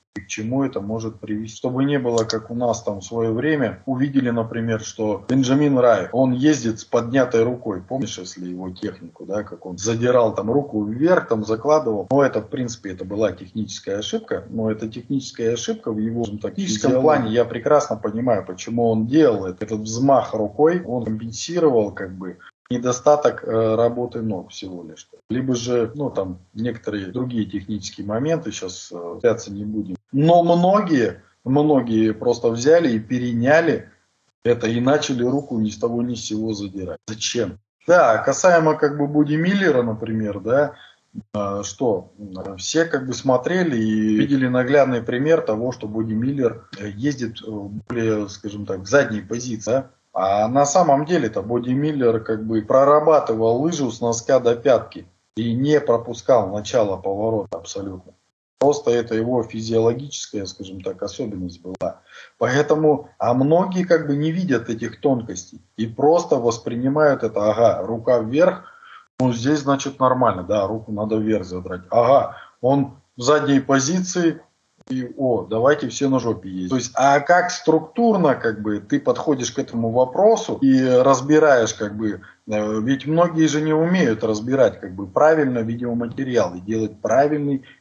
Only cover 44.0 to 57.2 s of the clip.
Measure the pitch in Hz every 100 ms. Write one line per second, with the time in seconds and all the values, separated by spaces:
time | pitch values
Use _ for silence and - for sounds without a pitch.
44 | 107 107 139 139 131 127 127 143 131 120
45 | 117 123 147 160 - 107 123 - 107 110
46 | 110 110 127 143 117 110 - - 101 101
47 | 139 131 117 113 110 107 101 107 - 120
48 | 113 107 101 - 107 104 98 95 92 139
49 | 123 107 92 117 127 110 104 131 135 _
50 | _ - 95 101 110 131 143 185 175 139
51 | 156 175 113 104 104 120 123 131 151 147
52 | 120 110 113 110 110 110 104 131 143 151
53 | 156 151 - 110 113 120 156 156 135 113
54 | 117 117 - 131 120 120 143 117 - -
55 | - _ _ - 117 117 143 151 214 117
56 | 120 120 - 123 95 104 101 123 101 92
57 | 98 98